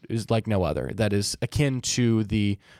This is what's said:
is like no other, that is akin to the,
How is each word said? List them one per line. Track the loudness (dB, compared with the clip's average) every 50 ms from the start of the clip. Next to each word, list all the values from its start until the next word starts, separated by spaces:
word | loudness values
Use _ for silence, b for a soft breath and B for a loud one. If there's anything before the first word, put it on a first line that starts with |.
| -10 -6
is | -4 -4 -2 0
like | 0 0 0 0
no | 0 2 2
other, | 0 0 -2 -4 -4 -2
that | 0 0 2
is | 2 0 0 -2 -4 -4
akin | -6 -4 0 0 0 2 0 -2
to | -4 -2 0 2 2 4 4 2 2
the, | 0 0 0 2 2 0 -2 b b b b